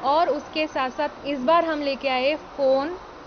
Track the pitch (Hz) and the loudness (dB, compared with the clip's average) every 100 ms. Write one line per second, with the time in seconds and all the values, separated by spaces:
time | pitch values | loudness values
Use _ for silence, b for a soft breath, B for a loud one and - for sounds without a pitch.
0 | 247 302 349 285 - 320 311 302 262 262 | 4 4 4 0 -2 -4 -2 -2 -4 -2
1 | 294 - - 277 254 339 330 302 285 269 | -4 -4 -6 -2 4 4 4 -2 -2 -2
2 | 277 254 262 302 - - 269 269 294 370 | -2 0 0 -2 -6 0 4 4 0 -6
3 | - - | -12 -18